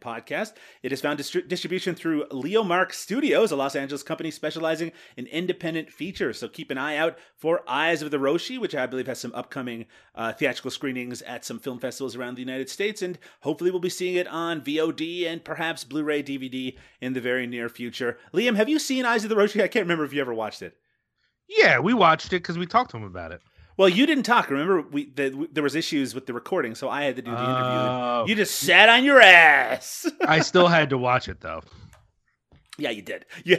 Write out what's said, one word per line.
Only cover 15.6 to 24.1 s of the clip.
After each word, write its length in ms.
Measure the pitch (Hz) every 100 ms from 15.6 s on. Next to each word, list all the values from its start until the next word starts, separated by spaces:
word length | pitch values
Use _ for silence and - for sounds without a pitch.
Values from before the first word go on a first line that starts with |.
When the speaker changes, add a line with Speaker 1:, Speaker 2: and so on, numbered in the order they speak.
| 165 156 120
Speaker 1:
Blu-ray 380 | 143 151 147
D 120 | 139 139
V 140 | 131
D 280 | 131 131 127 - _
in 140 | 127
the 80 | 127
very 260 | 120 127 123
near 220 | 120 117
future. 480 | - 120 - 120 - -
Liam, 240 | 175 240 208
have 100 | 214
you 100 | 311
seen 260 | - 262 240
Eyes 180 | 233
of 60 | 208
the 60 | 214
Roshi? 260 | 208 208
I 60 | 190
can't 160 | 233
remember 200 | 175 165
if 80 | 143
you 80 | 143
ever 120 | 127
watched 300 | 113 107 -
it. 120 | 87 - _ _ _ _ _ _ _
Speaker 2:
Yeah, 300 | 427 180 127
we 160 | 170
watched 400 | 247 170 160 -
it 60 | 180
'cause 140 | - 170
we 80 | 180
talked 240 | 233 254
to 60 | 113
him 60 |
about 280 | 104 90 82
it. 100 | 87 _ _ - -
Speaker 1:
Well, 100 | 190
you 200 | 180
didn't 160 | 294